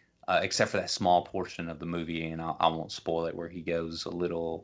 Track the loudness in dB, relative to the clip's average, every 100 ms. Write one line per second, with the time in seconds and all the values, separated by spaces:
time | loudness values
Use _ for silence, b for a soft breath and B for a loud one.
0 | b b 2 2 4 2 2 2 -2 2
1 | 6 6 4 -4 -4 -6 -8 -6 -4 -4
2 | -2 -4 -4 -4 -4 2 2 2 -6 -6
3 | -2 0 0 -4 -8 -8 -2 -2 -2 -4
4 | -6 -2 -2 0 -2 -4